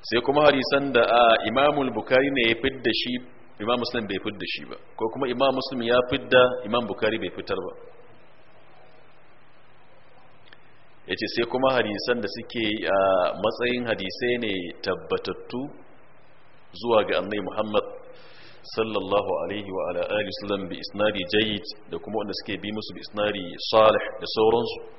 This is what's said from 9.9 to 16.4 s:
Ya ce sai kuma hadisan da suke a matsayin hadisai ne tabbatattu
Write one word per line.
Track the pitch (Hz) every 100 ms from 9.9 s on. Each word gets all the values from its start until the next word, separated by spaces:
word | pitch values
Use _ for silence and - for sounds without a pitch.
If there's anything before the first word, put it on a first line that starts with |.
| - - - - - - - - - - - -
Ya | 95
ce | 107
sai | - 117
kuma | 127 131
hadisan | 127 107 101 110 120
da | 110
suke | - 107 120 110 107
a | 82 98 95 95 87
matsayin | - 104 113 120 123 120
hadisai | 104 95 - 123 120
ne | 113 95 87 -
tabbatattu | - 87 - 92 - 90 - 120 143 - - - - - - -